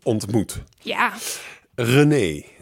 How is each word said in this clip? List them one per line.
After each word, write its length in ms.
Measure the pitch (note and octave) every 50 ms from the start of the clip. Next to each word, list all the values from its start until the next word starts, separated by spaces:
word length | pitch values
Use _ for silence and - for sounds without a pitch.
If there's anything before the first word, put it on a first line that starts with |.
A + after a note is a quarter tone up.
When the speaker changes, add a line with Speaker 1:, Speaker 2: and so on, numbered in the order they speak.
| -
Speaker 1:
ontmoet. 600 | C3+ A2 G#2+ G#2 G2+ A2+ G#2+ F#2 - - - - - _ _ -
Speaker 2:
Ja. 300 | - - - A#3 A3+ - A3+ - - - - - - - - _ _ _
Speaker 1:
René 720 | - A#2+ A#2 B2+ C#3+ D3 D3 D3+ C3+ G2+ E2 D2 D2 - - - -